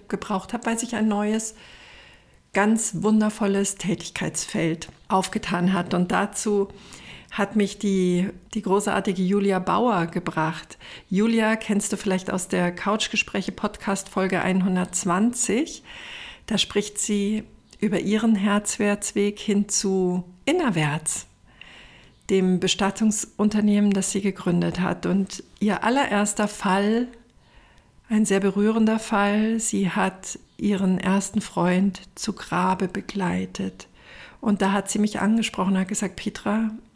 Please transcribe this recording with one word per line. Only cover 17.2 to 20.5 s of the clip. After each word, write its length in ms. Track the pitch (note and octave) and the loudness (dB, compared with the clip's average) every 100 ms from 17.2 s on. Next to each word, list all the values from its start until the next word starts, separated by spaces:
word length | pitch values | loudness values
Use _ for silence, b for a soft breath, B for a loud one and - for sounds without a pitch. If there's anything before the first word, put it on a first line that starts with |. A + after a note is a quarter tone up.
| G3+ G#3+ - - _ - | 0 -2 -6 -20 _ -4
über 200 | G#3 F#3 | 0 0
ihren 340 | - G#3 A3+ | 2 2 4
Herzwärtsweg 1040 | G#3+ G3+ G#3 G#3 - G#3 G3+ - G3+ G3+ G#3 | 4 4 2 0 0 0 0 -2 0 0 0
hin 300 | - G3+ G3+ | 0 0 2
zu 560 | - G3 F#3+ F#3 F3+ F3 - | 0 0 2 2 0 -4 -6
Innerwärts, 800 | - | 0